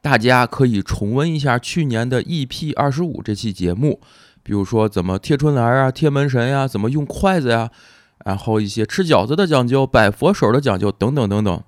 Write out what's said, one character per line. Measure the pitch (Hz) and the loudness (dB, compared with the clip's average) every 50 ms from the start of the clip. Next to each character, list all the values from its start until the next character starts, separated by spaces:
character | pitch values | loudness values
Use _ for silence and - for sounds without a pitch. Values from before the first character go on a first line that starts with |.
大 | - 147 135 | 0 0 0
家 | 113 107 123 127 123 123 | 2 4 4 4 4 2
可 | 117 - - 135 | 0 0 0 2
以 | 123 113 98 | 2 2 -2
重 | 95 - - - 104 101 117 | -2 -4 -6 -4 -4 -4 -2
温 | 135 151 170 | -2 -2 -2
一 | 160 | -2
下 | 151 135 143 120 123 | -2 0 0 -2 -2
去 | - - - 175 156 | -2 -4 -4 -2 -2
年 | 135 117 110 117 | 0 -2 -2 -2
的 | 127 127 123 - | -2 -2 -2 -2
E | - 175 160 135 | -2 -4 -6 -6
P | 127 - - 165 151 | -6 -8 -8 -8 -6
二 | - - - 143 | -2 -2 -2 -2
十 | 131 151 180 | 0 -2 -4
五 | 165 - - | -6 -6 -8
这 | - - 104 | -6 -6 -6
期 | 98 - 110 | -4 -4 -6
节 | 92 - 87 85 87 | -4 -2 -2 -2 -2
目， | 101 139 151 - - - _ _ - - _ _ _ _ | 0 0 -2 -2 -4 -8 _ _ -20 -20 _ _ _ _
比 | - 101 | -4 -4
如 | 101 98 | -4 -2
说 | - 120 110 107 | 0 0 0 0
怎 | 110 - 98 85 | 0 0 -2 -2
么 | 92 92 98 | -2 -4 -4
贴 | - - 156 | -2 -2 0
春 | 131 147 151 143 | 2 2 2 2
联 | 127 117 | 2 2
儿 | 117 123 135 | 2 2 2
啊、 | 135 131 | 2 0
贴 | 127 - 156 151 | 0 0 0 0
门 | 143 139 139 143 | 2 2 0 0
神 | 127 120 117 127 | 0 0 0 0
呀、 | 139 139 135 | 0 -2 -2
怎 | 127 - 101 | -2 -2 -2
么 | 104 117 | -2 -2
用 | 135 151 147 | -2 -2 -4
筷 | - - - 196 196 190 175 | -4 -4 -2 0 0 2 2
子 | 135 120 | 0 0
呀， | 117 113 113 113 _ _ - - - _ _ _ _ _ - | 0 0 0 -4 _ _ -20 -20 -20 _ _ _ _ _ -6
然 | 104 95 | -6 -6
后 | 101 - 117 110 107 | -4 -2 -2 0 0
一 | 104 101 | 0 -2
些 | - 113 107 | -4 -4 -4
吃 | - - - 190 | -2 -2 -2 2
饺 | 160 147 98 98 | 4 4 4 4
子 | 117 151 | 2 0
的 | 170 202 | 0 2
讲 | 170 156 131 120 | 2 2 2 2
究、 | 120 131 135 135 | 2 2 0 0
摆 | 131 - 120 107 101 | 4 4 4 4 4
佛 | 101 - 135 170 202 | 2 2 0 0 2
手 | - - 104 113 | 4 2 2 2
的 | 139 | 2
讲 | 139 135 101 92 | 2 2 0 2
究 | 101 101 | 0 -2
等 | 98 _ 98 117 147 | 0 _ -2 0 0
等 | 147 117 | 0 0
等 | 98 101 104 107 | 0 0 0 0
等。 | 101 85 - - | 0 -2 -4 -8